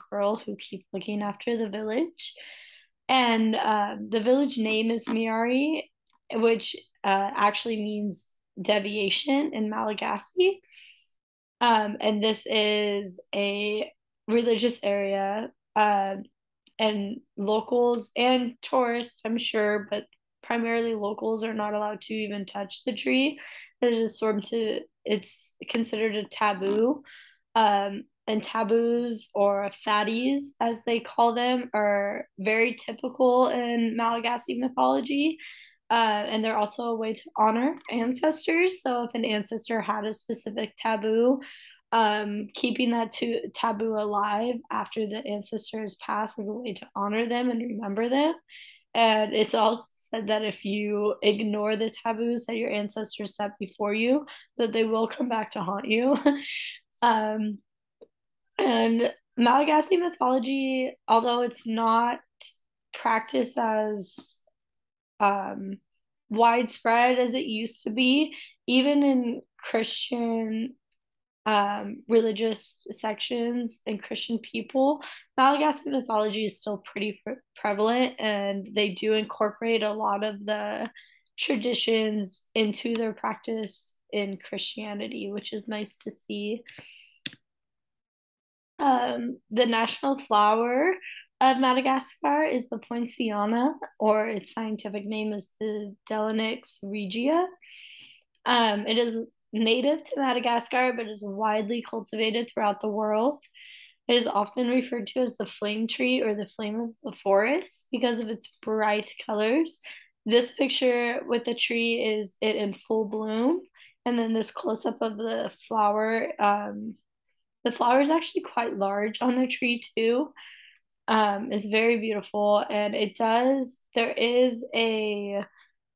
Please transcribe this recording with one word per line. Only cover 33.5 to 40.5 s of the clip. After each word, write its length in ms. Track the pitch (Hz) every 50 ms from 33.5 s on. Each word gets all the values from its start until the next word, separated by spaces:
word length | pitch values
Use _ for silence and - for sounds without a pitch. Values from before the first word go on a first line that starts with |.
| - 247 240 240 240 233 233 226 220
Malagasy 640 | 226 233 226 233 233 226 233 240 233 - - 254 233
mythology. 800 | 254 262 254 254 254 254 262 277 240 262 285 277 285 320 320 - - - - - - - _ _ _ -
Uh, 360 | 226 233 226 220 214 208 208 -
and 160 | 220 220 214
they're 140 | 220 220 214
also 300 | 208 208 - - 240 233
a 80 | 233
way 180 | 220 220 220 220
to 160 | - - - -
honor 440 | - 214 220 220 233 247 285 330 - - -
ancestors. 920 | 220 247 233 247 254 - - 311 311 - - - 330 339 359 370 370 - -
So 220 | 262 247 240 240
if 100 | 233 -
an 100 | 233 226
ancestor 560 | 233 214 208 202 - 226 214 - - 233 220
had 240 | 202 220 214 214 202
a 80 | 220 214
specific 600 | - - - 226 226 - 226